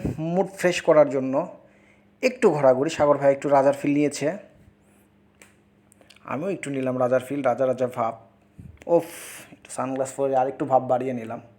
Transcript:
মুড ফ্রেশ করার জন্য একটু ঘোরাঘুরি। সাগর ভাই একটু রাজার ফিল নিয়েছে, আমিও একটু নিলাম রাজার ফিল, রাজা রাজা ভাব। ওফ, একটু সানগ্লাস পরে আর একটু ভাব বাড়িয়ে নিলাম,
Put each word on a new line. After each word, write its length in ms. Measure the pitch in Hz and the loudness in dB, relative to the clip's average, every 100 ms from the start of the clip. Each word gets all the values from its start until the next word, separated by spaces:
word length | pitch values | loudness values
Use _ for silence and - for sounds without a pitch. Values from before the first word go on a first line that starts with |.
| - 123 | -6 -6
মুড 300 | 160 175 190 | -2 0 -2
ফ্রেশ 340 | - 180 170 | 0 0 2
করার 280 | - 151 139 | 4 6 6
জন্য 480 | 135 131 139 180 - _ _ _ _ _ _ | 2 -2 -2 -4 -10 _ _ _ _ _ _
একটু 280 | 254 - 208 | -2 2 2
ঘোরাঘুরি। 400 | 151 135 127 151 | 4 4 4 0
সাগর 280 | - 147 143 | 0 2 4
ভাই 140 | 139 | 2
একটু 180 | 139 147 | 2 2
রাজার 240 | 139 139 | 4 4
ফিল 200 | 135 143 | 2 0
নিয়েছে, 440 | 143 147 - 143 196 - _ _ _ _ _ _ _ _ _ _ _ _ _ _ _ _ - | 0 0 -2 -6 -6 -12 _ _ _ _ _ _ _ _ _ _ _ _ _ _ _ _ -20
আমিও 260 | - 127 185 | -10 -8 -6
একটু 200 | 175 143 | -8 -8
নিলাম 300 | 139 127 127 | -6 -4 -2
রাজার 220 | 123 127 | 0 0
ফিল, 200 | 127 143 | -2 -4
রাজা 260 | 127 117 131 | -2 0 0
রাজা 200 | 117 123 | 0 -2
ভাব। 400 | 123 113 113 - _ _ - - - - | -4 -6 -6 -16 _ _ -20 -20 -12 0
ওফ, 200 | 170 - - - - - | 0 0 -12 -18 -20 -20
একটু 200 | - - | -20 -14
সানগ্লাস 420 | - 127 135 131 | -8 -6 -4 -6
পরে 220 | - 139 131 | -2 0 0
আর 120 | 135 | 0
একটু 180 | 135 143 | -2 0
ভাব 220 | 131 127 | 0 2
বাড়িয়ে 260 | 127 131 | -2 -2
নিলাম, 280 | 123 110 117 - | -6 -8 -14 -16